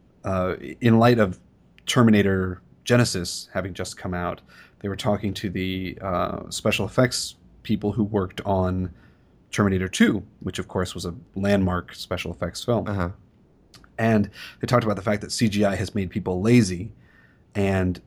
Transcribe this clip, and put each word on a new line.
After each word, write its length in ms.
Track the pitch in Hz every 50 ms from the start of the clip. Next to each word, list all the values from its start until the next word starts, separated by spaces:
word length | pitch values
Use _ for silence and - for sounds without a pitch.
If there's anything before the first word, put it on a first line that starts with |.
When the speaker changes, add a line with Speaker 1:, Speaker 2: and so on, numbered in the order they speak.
| _ _ _ _ -
Speaker 1:
uh, 300 | 98 95 92 92 92 82 - - 65 - -
in 180 | 120 117 113 113
light 200 | 117 123 120 113
of 200 | 104 92 92 - _ _ _ _ _ _ _ _ -
Terminator 800 | - - 127 117 113 107 101 98 98 95 95 92 92 92 - _ _ - _ -
Genisys 640 | - 120 120 123 - - 92 87 - - - - -
having 220 | - 95 87 95 85
just 240 | - 90 - - -
come 160 | - 95 90
out, 260 | 87 87 90 87 - _ _ - - - - _ _
they 100 | - 98
were 80 | 95
talking 380 | 95 - 107 104 98 - 98 92
to 160 | - - 95
the, 480 | 90 95 92 92 92 92 92 90 - -
uh, 480 | 95 98 90 90 92 - - - - -
special 380 | - - - 110 101 - 98
effects 480 | - - - 127 123 - - - - - _ _ - _ - -
people 280 | - 107 - 104 104
who 120 | 101 117 101
worked 360 | 104 110 101 92 90 - - -
on 420 | 101 98 95 92 92 92 92 92 90 - - _ - _ _ _ _ _ _ _ -
Terminator 380 | - - 104 95 95 90 95 95
two, 340 | - - 233 226 113 95 - - _ -
which 200 | - 95 - -
of 80 | 90 -
course 260 | - 98 90 - -
was 100 | 90 90
a 100 | 87 82 82 - _ -
landmark 600 | 98 98 101 101 98 95 90 90 87 - - -
special 360 | - - - 92 85 - 85
effects 340 | 87 - 90 85 - - -
film. 220 | 120 120 104 92
Speaker 2:
Uh-huh. 220 | 107 101 98 87 90 - - - _ _ _ _ _ _ _ _ _ _ - _ _ - -
Speaker 1:
And 320 | 113 113 110 104 101 - - - - - - -
they 60 | -
talked 180 | - 120 120 107
about 120 | 107 101
the 60 | 95
fact 180 | 92 107 104 98
that 100 | 98 -
C 160 | - - 117 107
G 160 | 98 101 104
I 100 | 98 95
has 200 | 101 101 - -
made 160 | 104 95 85
people 300 | - 104 87 95 90 90
lazy 500 | 101 113 123 123 107 92 90 85 107 117 - _ _ _ _ _ _ _ _ _ _ _ -
and 440 | 104 98 98 98 95 92 90 90 - -